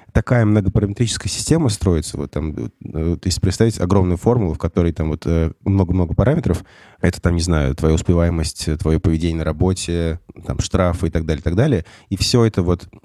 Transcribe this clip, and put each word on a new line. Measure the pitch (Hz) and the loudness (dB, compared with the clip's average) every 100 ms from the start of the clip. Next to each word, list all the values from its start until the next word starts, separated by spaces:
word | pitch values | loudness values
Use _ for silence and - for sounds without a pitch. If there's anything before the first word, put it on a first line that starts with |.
| - | -4
такая | - - 123 | -2 2 2
многопараметрическая | 110 104 95 104 101 101 117 - - | 4 4 2 0 0 0 -2 -4 -6
система | - - 156 143 | -6 0 2 2
строится. | 104 - 85 73 - | 0 0 0 0 -6
Вот | 71 | -8
там, | - 78 | -6 -6
э, | 73 58 - | -6 -10 -12
вот | - 78 80 85 90 | -10 -4 -2 -2 -2
если | 87 | -2
представить | 90 87 113 104 | 0 2 2 2
огромную | 87 98 90 87 | 0 2 2 0
формулу, | - 123 95 | 2 2 0
в | 76 | -2
которой | 85 - 85 | -2 0 0
там | 82 78 | 0 -4
вот, | 76 - | -4 0
э, | 82 80 - | 0 0 -2
много-много | - 98 90 90 85 | 0 2 2 2 0
параметров, | 87 101 160 - 85 - - - - | 2 2 2 0 -2 -4 -20 -20 -2
это | 90 - | -2 0
там, | 90 85 | 0 0
не | |
знаю, | 85 80 69 | 2 2 0
твоя | 69 80 80 | 0 2 2
успеваемость, | - 87 85 85 80 - - | 2 2 2 0 -4 -6 -6
э, | 78 | -4
твое | 80 80 | 0 0
поведение | - 80 85 82 | 2 0 0 -2
на | 78 | -4
работе, | 76 90 92 - 85 82 82 - - - | 0 0 0 -4 -4 -2 -4 -10 -14 -8
там, | 65 | -6
штрафы | - 90 90 85 82 | -2 0 0 0 -2
и | |
так | 85 80 | -2 -2
далее, | 76 | -2
и | |
так | - 85 | -2 0
далее. | 147 110 - - _ | 2 0 -4 -14 _
И | 98 | -4
все | - 127 | 0 2
это | 113 101 | 2 2
вот, | 87 87 - - | 0 -2 -4 -6